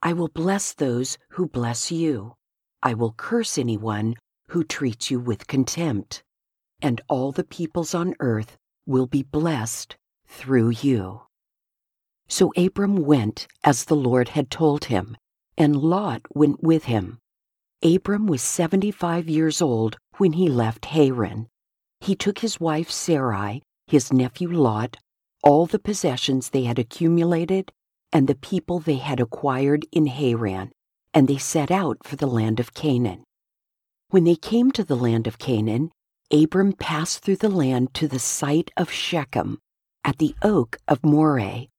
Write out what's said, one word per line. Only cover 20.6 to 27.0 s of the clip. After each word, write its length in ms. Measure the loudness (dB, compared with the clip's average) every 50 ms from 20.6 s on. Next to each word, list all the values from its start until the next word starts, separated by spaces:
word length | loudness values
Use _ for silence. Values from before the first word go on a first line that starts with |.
| 0 0 -2 -4 -10
Haran. 640 | -6 2 4 4 4 4 0 -4 -4 -4 -8 -10 -12 _ _ _ _ _ _ _ _ _ _
He 160 | -2 -2 -2
took 240 | 0 0 -4 -4 -2
his 200 | -4 -6 -6 -4
wife 300 | -4 -2 -2 -2 -4 -4
Sarai, 720 | -6 -8 -2 0 0 0 2 0 -2 -2 -4 -6 -8 -10 -12 _ _ _ _ _
his 260 | 2 2 2 4 2
nephew 340 | 2 2 2 _ -6 -6 -2
Lot, 480 | 2 2 2 2 2 0 -4 -6 -8 -12 _ _ _ _ _ _ _ _ 4
all 220 | 6 6 6 4
the 140 | 2 0 -4
possessions 720 | _ -4 -6 -2 -2 -2 -2 -2 -2 -2 -2 -2 -2 -2
they 120 | -2 -2 -2
had 160 | 0 -2 -2
accumulated, 920 | -4 -4 -4 -2